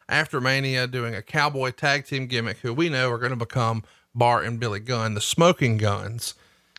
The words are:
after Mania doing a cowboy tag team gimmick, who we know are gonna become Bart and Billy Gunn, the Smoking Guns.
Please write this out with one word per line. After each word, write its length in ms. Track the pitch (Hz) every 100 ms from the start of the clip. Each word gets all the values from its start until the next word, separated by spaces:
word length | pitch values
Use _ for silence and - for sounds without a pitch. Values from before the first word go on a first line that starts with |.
| -
after 320 | 143 156 135
Mania 460 | 127 135 135 131 127
doing 280 | 127 117
a 60 | 107
cowboy 500 | - 156 147 139 127
tag 360 | - 147 143 -
team 200 | 139 127
gimmick, 300 | 123 113 101
who 140 | 120
we 160 | 123 170
know 220 | 131 127
are 80 | 117
gonna 180 | 123 123
become 480 | 117 131 113 110 - _ _
Bart 320 | 120 120 120 98
and 120 | 117
Billy 220 | 117 101
Gunn, 320 | 110 120 110
the 80 | 104
Smoking 560 | - - 170 175 131 107
Guns. 580 | 107 101 98 117 - - _ _ _